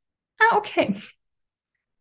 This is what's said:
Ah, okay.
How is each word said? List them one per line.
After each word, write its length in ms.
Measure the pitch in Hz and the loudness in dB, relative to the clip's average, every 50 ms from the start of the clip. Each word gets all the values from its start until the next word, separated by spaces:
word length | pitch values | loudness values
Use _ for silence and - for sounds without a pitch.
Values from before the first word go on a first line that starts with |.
| _ _ _ _ _ _ _ | _ _ _ _ _ _ _
Ah, 200 | - 440 453 453 | 0 2 2 2
okay. 360 | 415 415 - - 349 - - 196 - - - _ _ _ _ _ _ _ _ _ _ _ _ _ _ _ _ _ _ | 2 -2 -2 -2 -2 0 0 -2 -6 -8 -20 _ _ _ _ _ _ _ _ _ _ _ _ _ _ _ _ _ _